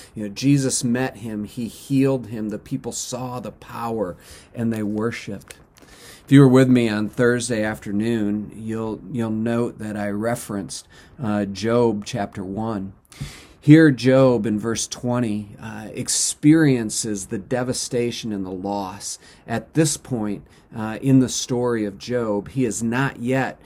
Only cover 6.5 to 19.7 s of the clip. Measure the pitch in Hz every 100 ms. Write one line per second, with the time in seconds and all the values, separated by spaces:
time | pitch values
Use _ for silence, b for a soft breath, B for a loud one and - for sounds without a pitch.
6.5 | 127 127 123 113 104 104 - 123 123 117
7.5 | 113 107 107 110 101 113 117 104 107 101
8.5 | - 110 110 113 104 95 123 113 110 117
9.5 | 117 120 - 107 104 104 101 113 120 -
10.5 | 101 82 - - B B - 110 104 98
11.5 | 95 110 120 117 104 101 117 101 - 92
12.5 | 98 113 104 95 - _ B B B B
13.5 | B 143 156 160 120 127 131 131 120 110
14.5 | 107 113 113 - - 123 123 117 104 104
15.5 | - 110 107 107 - - - - - 151
16.5 | 160 151 127 107 - 113 101 95 113 90
17.5 | 123 127 120 - 123 120 - 117 101 92
18.5 | 92 98 101 95 101 - - B B -
19.5 | - -